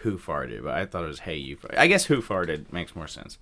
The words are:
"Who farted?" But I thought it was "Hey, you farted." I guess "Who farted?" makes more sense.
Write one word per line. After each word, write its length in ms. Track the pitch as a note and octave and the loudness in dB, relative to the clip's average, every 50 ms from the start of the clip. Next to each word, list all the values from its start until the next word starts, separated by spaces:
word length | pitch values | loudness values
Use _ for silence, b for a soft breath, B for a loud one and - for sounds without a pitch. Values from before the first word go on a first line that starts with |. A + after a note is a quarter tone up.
"Who 160 | - A2 G2 | -2 -2 -2
farted?" 460 | F2 - - D#2 C#2+ C2 B1 A1 G#1+ C2 | -2 -4 -4 -4 -4 -4 -4 -6 -6 -4
But 120 | D2 B1+ | -2 -2
I 100 | E2 F#2+ | -2 -2
thought 180 | - - F2+ E2+ | -2 -4 -4 -4
it 20 | |
was 120 | D#2 C#2+ - | -4 -6 -8
"Hey, 180 | - F2 D#2+ | -8 -6 -6
you 180 | D2+ C2+ C2+ C#2 | -6 -6 -8 -10
farted." 200 | - - - - | -10 -10 0 4
I 100 | - D3 | 6 8
guess 180 | F3 G3+ F#3 - | 8 8 6 4
"Who 160 | - D3 B2 | 4 2 2
farted?" 500 | A2 - G2+ F#2 F2+ E2 D#2 D2+ D2 - E2+ | 2 0 0 0 0 0 -2 -4 -6 -6 -6
makes 200 | F2 E2 - - | -6 -6 -6 -8
more 120 | F2 D#2 | -10 -10
sense. 300 | D2+ - - - - - - | -10 -12 -12 -14 -16 -16 -10